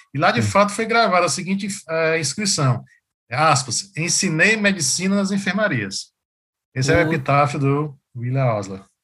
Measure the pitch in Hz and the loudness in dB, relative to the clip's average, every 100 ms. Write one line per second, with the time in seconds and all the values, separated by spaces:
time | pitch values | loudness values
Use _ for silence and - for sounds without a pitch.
0 | _ 135 175 226 107 196 202 220 220 226 | _ 0 0 2 2 2 2 0 0 2
1 | 220 180 175 - 170 196 202 - - 160 | 2 2 2 -2 -4 -4 -4 -10 -6 -2
2 | 160 165 156 - 208 - 135 113 - _ | 0 0 -2 -4 -2 2 2 0 -4 _
3 | _ _ _ 127 156 139 - - - - | _ _ _ 0 4 2 0 -6 -6 -6
4 | 170 - 185 156 190 220 202 190 143 - | -4 -2 0 2 2 2 0 0 -2 -2
5 | 190 202 190 196 196 190 208 127 98 - | 0 0 0 -2 -2 -2 0 -2 -4 -8
6 | - _ _ _ _ _ _ 131 139 165 | -12 _ _ _ _ _ _ -4 2 4
7 | 160 160 131 139 143 156 139 143 151 - | 2 0 2 2 2 0 0 0 -2 -8
8 | _ 120 123 131 127 107 95 95 - _ | _ -10 -4 0 0 0 -4 -10 -16 _